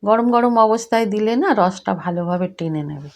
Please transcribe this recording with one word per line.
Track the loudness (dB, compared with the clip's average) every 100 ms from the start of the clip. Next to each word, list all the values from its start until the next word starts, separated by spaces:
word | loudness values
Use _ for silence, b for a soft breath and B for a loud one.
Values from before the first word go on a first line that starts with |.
গরম | 2 2 4
গরম | 2 2 4
অবস্থায় | 4 2 0 -2 0
দিলে | 0 0 0
না | 0
রসটা | 2 2 0 -4
ভালোভাবে | -4 -4 -4 -4 -4 -4
টেনে | -6 -6 -6
নেবে। | -8 -10 -14